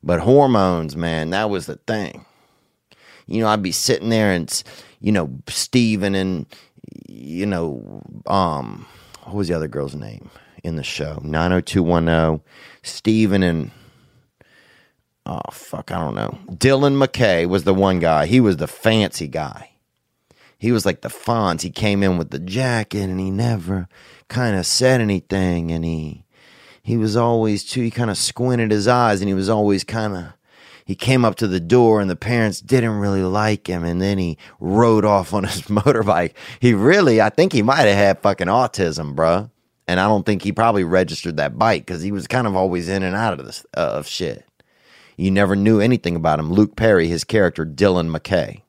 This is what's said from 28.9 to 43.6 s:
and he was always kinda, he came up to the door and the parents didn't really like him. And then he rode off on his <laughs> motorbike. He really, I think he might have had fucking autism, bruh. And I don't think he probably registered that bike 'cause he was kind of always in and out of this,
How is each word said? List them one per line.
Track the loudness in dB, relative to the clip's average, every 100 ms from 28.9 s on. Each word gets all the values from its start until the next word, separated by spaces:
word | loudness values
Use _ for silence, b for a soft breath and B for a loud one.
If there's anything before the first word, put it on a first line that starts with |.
| 4 2 2
and | 0
he |
was | -2 0
always | 0 2 0
kinda, | -2 -6 -6 -6 -10 -18 b b b b -10
he |
came | -6 0 4 2
up | 2
to | -2
the | -2
door | 2 6 6 4
and | 2
the | -4
parents | -2 0 0 -4
didn't | 0 0 2 -2
really | 0 0
like | 0 0 0 -2 -4
him. | -4
And | -2 -2
then | 0 0
he | -2 -6 B B
rode | 0 4 4 4
off | 4 2 0
on | -4
his | -4 -8
<laughs> | -2
motorbike. | 0 2 2 2 0 -2 B B B
He | 2
really, | 4 4 4 4 4
I | 4
think | 2 2
he | 2
might | 2 4
have | 4 6
had | 4 4
fucking | 0 0 0
autism, | 2 0 0 -2 -2 -8
bruh. | 0 2 2 -2 _ _ _ -4
And | 0
I | 2
don't | 2
think | 0 -2
he | -2
probably | 0 2 2
registered | 2 2 2 -4 -6 -4
that | -4 0
bike | 0 0 -4
'cause | -8
he | -6
was | -6 -4
kind | -2 0
of | 0
always | 0 -2 -4
in | -4
and | -2
out | -2 -4 -4
of |
this, | -10 -18